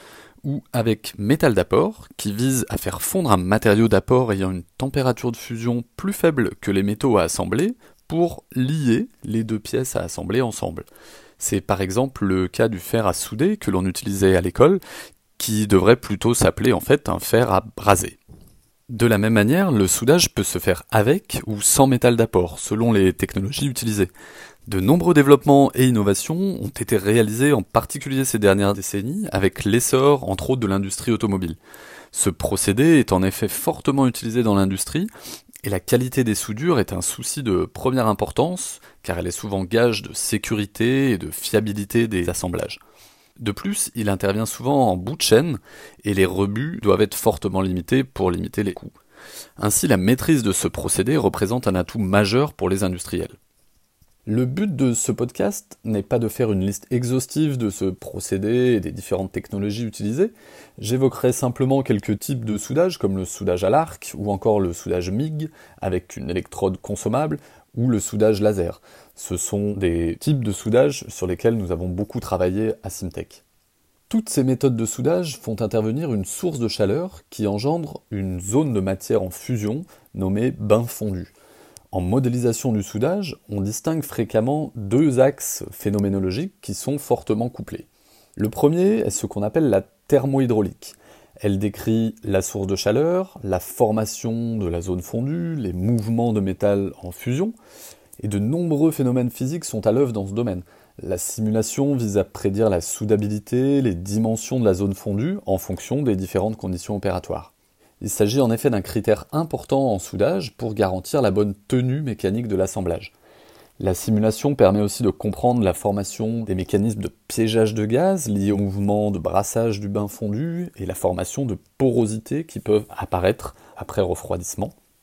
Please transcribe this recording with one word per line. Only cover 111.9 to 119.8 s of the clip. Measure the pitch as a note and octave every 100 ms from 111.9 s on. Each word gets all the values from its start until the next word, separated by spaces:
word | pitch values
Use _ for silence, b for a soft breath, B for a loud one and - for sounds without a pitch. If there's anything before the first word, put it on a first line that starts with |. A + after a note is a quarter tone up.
| C3+
mécanique | D3 G#2 F#2+ G#2+ A#2+
de | F#2+
l'assemblage. | F#2+ - F2+ E2+ - b b b b b b -
La | G2
simulation | F2+ - G#2+ A2 G#2+ C#3+
permet | C#3+ F#2+ G2+
aussi | G2+ -
de | A2
comprendre | - G#2+ F#2+ B2 B2
la | G2+
formation | - G#2+ G2+ G2 - A2 A#2
des | G#2+
mécanismes | F#2 F#2 G2+ A2 G#2
de | F2+ - -
piégeage | - A2+ A2+ A2
de | A2
gaz | G#2+ C3 F#3 F#3+ B2
liés | G2+ G2
au | G2+
mouvement | G2+ G2 G2+ G#2 G#2
de | F#2+
brassage | E2 F2+ G2+ A#2 A2+ G2+